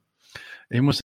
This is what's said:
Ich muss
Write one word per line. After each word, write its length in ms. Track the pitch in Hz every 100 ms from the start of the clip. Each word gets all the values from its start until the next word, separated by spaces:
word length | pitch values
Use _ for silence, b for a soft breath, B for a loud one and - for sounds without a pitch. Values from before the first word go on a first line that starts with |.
| _ _ B B B B B
Ich 120 | 120
muss 180 | 143 135